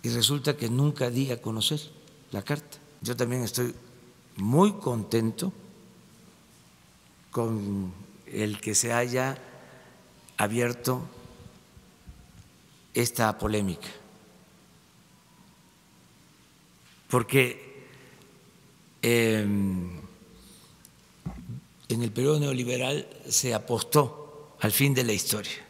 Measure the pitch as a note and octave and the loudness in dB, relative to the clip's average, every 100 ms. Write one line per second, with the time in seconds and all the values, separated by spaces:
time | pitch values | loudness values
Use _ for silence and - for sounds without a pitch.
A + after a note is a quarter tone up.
0 | A#2+ A#2 A2 C#3+ C#3+ C3 A#2 B2 D3 C#3+ | -2 2 2 2 0 -2 -2 2 0 2
1 | B2 A#2+ C3+ A#2 A2 A2 - D3+ - - | -2 0 -2 -4 -4 -2 -2 -2 -8 -20
2 | - - - G2+ - D3 - - - - | -20 -20 -10 -8 -4 -6 -6 -20 -20 -10
3 | A2+ A#2+ B2 B2+ A2+ - B2 - - - | -8 -2 0 0 -2 -2 -4 -4 -18 -20
4 | - - - - G2+ C#3+ G3+ G#3 C#3 A#2 | -20 -20 -18 -4 4 6 6 4 -2 -2
5 | G2 A2+ A2+ G#2+ F#3+ - - - - - | 2 2 2 -2 -6 -6 -20 -20 -20 -20
6 | - - - - - - - - - - | -20 -20 -20 -20 -20 -20 -20 -20 -20 -20
7 | - - - - A2+ A2 G2+ G2 F#2 F2+ | -20 -20 -6 -2 0 0 -2 -2 -4 -8
8 | - - - - G#2+ G2+ - G2+ A#2 A#2 | -20 -20 -10 -4 -2 -2 0 0 2 0
9 | B2 B2+ C3+ C3+ - - - - - - | 0 0 -2 -6 -14 -20 -20 -20 -20 -20
10 | - - - - G#2 A2+ A#2+ A#2+ - B2+ | -20 -20 -12 -2 0 2 0 0 -2 -2
11 | - - - - - - - - - - | -4 -16 -20 -20 -20 -20 -20 -20 -20 -20
12 | - - - - - - - - - - | -20 -20 -20 -20 -20 -20 -20 -20 -6 -2
13 | A#2+ - A2 G#2 G#2+ G#2+ G2 E2 - - | 0 2 2 2 0 0 0 -4 -10 -16
14 | - - - - - - - - - - | -20 -20 -20 -20 -20 -20 -20 -20 -20 -20
15 | - - - - - - - _ _ - | -20 -20 -20 -20 -20 -20 -20 _ _ -20
16 | - - - - - - - - - - | -20 -20 -20 -20 -20 -20 -20 -20 -20 -20
17 | - B2+ A2+ C3+ B2 - - - - - | 0 0 4 4 4 -2 -16 -20 -20 -20
18 | - - - - - - - - - - | -20 -20 -20 -20 -20 -20 -20 -20 -20 -2
19 | A#2 A#2 A2+ A2 G#2 G2+ G2 F#2 F2 E2 | 2 4 4 4 2 2 0 -2 -4 -10
20 | C#2+ - - - - - - - - - | -16 -20 -20 -20 -20 -20 -20 -20 -20 -20
21 | - - - - - - - - - A2+ | -20 -14 -12 -12 -12 -14 -16 -20 -4 -2
22 | A#2+ A2 C3+ D3+ C#3+ B2+ A#2+ B2 B2+ D3 | -2 0 2 2 2 -2 -2 -2 0 -2
23 | - - - - B2+ A2 - A2+ - D3+ | -6 -16 -2 0 2 0 0 -2 4 4
24 | C3 - - - - - A2 G#2 C#3 C3 | 4 -4 -16 -18 -20 0 2 4 4 4
25 | A#2+ G#2 - G#2+ F#2+ - | 2 0 0 -2 -4 -12